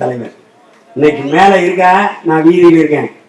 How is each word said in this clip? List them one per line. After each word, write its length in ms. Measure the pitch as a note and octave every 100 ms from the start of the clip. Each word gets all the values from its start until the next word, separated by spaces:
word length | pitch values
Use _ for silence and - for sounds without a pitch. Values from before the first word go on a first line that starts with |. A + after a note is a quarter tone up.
தலைவர். 320 | B2 B2 G#2 - _ _ _ _ _ -
இன்னைக்கு 280 | D3 C#3 C#3 D#3+
மேல 160 | G3 F#3+ F3
இருக்க, 180 | F3+ F3+ F#3 G#3 - E3+
நான் 160 | D#3+ D#3+
வீதியில் 320 | F3+ E3+ D#3+
இருக்கேன். 280 | D3 C#3 A2+ -